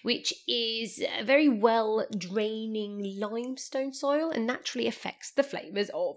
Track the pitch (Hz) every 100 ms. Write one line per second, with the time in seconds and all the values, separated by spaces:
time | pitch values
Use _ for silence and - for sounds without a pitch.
0 | - 240 - - - 240 226 226 226 -
1 | - 220 214 277 302 220 226 226 220 220
2 | - 208 180 196 214 220 220 220 208 202
3 | 196 196 208 226 247 262 - 269 269 269
4 | 277 294 330 226 226 254 - 247 226 -
5 | - - - - - - - 202 202 151
6 | 180